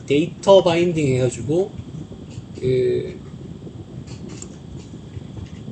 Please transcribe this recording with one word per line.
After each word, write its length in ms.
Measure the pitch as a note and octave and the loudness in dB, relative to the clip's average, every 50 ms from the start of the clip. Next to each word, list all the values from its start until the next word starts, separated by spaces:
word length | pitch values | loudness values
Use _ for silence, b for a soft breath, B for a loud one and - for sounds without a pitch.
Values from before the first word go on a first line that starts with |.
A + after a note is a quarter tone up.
| - | 0
데이터 580 | - C#3 D3 E3+ F3 - - - G3+ G3 F#3+ F3 | 2 4 4 2 0 -4 0 8 10 10 10 10
바인딩 520 | F3+ E3 E3+ F3 F3+ E3 D#3+ D3+ C3+ B2+ | 8 4 4 4 2 2 2 2 2 4
해가지고 540 | B2+ B2+ B2 - A2 A2+ C3 D#3 F3+ G3 G#3+ - - - - - - - - - - - - - - - - - - | 4 2 2 0 -2 -2 0 2 2 0 -2 -4 -12 -12 -12 -12 -12 -12 -12 -14 -14 -14 -12 -12 -12 -12 -12 -8 -2
그 600 | - B2+ C3 B2+ B2+ B2 B2 B2 - - - - - - - - - - - - - - - - - - - - - - - - - - - - - - - - - - - - - - - - - - - - - - - - - - - - - - | 0 2 2 4 4 4 2 0 -2 -4 -8 -10 -14 -14 -14 -14 -12 -12 -12 -12 -14 -14 -14 -14 -14 -12 -12 -12 -12 -12 -12 -12 -12 -12 -12 -12 -12 -14 -14 -16 -14 -14 -14 -14 -14 -14 -14 -14 -14 -12 -12 -12 -12 -12 -12 -12 -12 -12 -12 -14 -12 -12